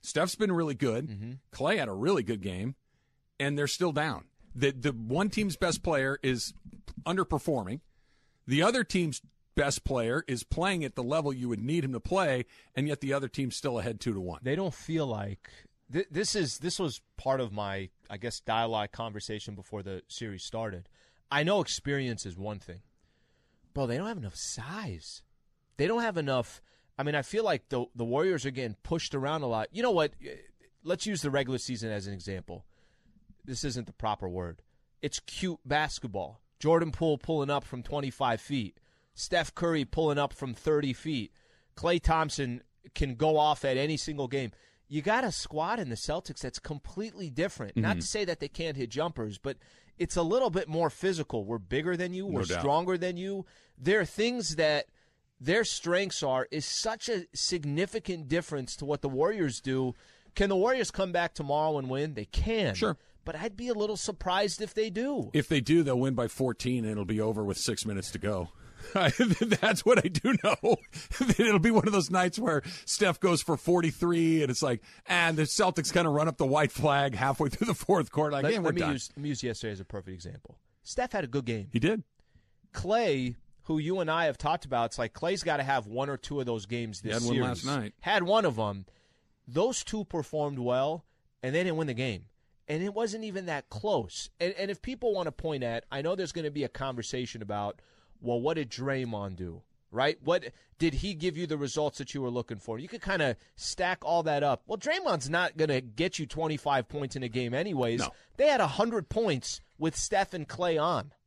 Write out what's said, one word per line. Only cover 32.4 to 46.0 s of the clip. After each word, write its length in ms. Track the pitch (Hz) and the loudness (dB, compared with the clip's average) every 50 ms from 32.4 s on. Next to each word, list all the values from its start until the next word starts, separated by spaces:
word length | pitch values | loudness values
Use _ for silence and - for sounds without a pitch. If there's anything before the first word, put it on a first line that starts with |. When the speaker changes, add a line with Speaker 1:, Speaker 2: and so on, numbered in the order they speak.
| 87 - 90 - - - _ _ _ _ _ _ _ _ _ - _ _ - _ _ | -8 -10 -14 -14 -14 -20 _ _ _ _ _ _ _ _ _ -20 _ _ -20 _ _
Speaker 2:
This 180 | - 131 120 - | -10 -8 -4 -4
isn't 240 | 143 120 123 117 | -4 -4 -4 -8
the 60 | - - | -10 -12
proper 340 | _ - 110 104 - - | _ -2 -2 -2 -2 -4
word. 360 | 92 90 92 90 85 82 - - _ _ _ _ _ _ _ - | -6 -4 -4 -6 -6 -8 -12 -18 _ _ _ _ _ _ _ -6
It's 180 | 147 - - | -6 -6 -6
cute 400 | - - - - - 185 170 - _ | -10 -10 -8 -4 -4 -4 -4 -6 _
basketball. 760 | 127 143 147 156 147 - - - 123 95 98 87 71 104 - _ _ _ _ | -2 0 0 0 0 -4 -6 -8 -8 -6 -6 -8 -8 -10 -18 _ _ _ _
Jordan 340 | - 147 165 170 165 156 139 | 2 4 4 4 4 2 -2
Poole 260 | - 165 160 151 135 | 0 2 2 2 0
pulling 320 | - - 165 156 139 139 | 0 -2 0 0 0 0
up 120 | 143 143 135 | 0 -2 -2
from 200 | - - 123 117 | -4 -10 -10 -8
twenty-five 580 | - 143 147 143 135 123 - 139 123 117 110 | -4 -4 -4 -4 -4 -4 0 0 2 2 0
feet. 400 | - - 143 135 113 95 - - _ _ _ _ _ _ _ | -2 -4 -2 -2 -2 -4 -8 -14 _ _ _ _ _ _ _
Steph 400 | - - - - 170 160 - - | -12 -6 0 0 0 0 0 -4
Curry 300 | - 175 170 165 156 139 | -2 0 2 2 2 0
pulling 340 | - - - 165 156 143 143 | -2 0 0 2 2 4 2
up 140 | 147 - - | 2 0 -2
from 220 | - - 131 117 | -6 -8 -8 -8
thirty 400 | - - - 156 147 147 135 127 | -4 0 2 4 4 4 0 -2
feet. 360 | - - 156 156 127 107 - _ _ _ _ _ _ _ _ _ | -4 -4 -4 -4 -4 -4 -6 _ _ _ _ _ _ _ _ _
Klay 240 | - - 170 175 175 - | -4 0 2 2 4 4
Thompson 600 | - 160 160 160 151 - - 143 123 120 123 - _ _ _ _ - _ | 4 4 4 2 0 0 -2 -2 -4 -4 -8 -10 _ _ _ _ -18 _
can 220 | - 147 139 123 | -2 -2 -2 0
go 200 | 117 147 156 156 | 2 4 4 6
off 300 | 151 151 151 147 - - | 6 6 6 4 2 2
at 100 | 139 131 | 0 2
any 220 | 127 139 151 160 143 | 2 2 2 0 -2
single 300 | - - 156 143 139 123 | -2 -4 -4 -4 -4 -2
game. 220 | 127 139 131 113 - - _ _ _ _ _ _ | -2 -4 -4 -4 -8 -12 _ _ _ _ _ _
You 140 | 143 151 143 | -6 -4 0
got 220 | 185 214 247 269 | 2 2 2 2
a 60 | 220 | 0
squad 480 | 151 - - - - 151 156 175 220 240 | -2 -4 -8 -6 -4 -2 -2 -2 -2 -2
in 120 | 190 131 | -2 -4
the 40 | 117 | -6
Celtics 440 | 110 | -6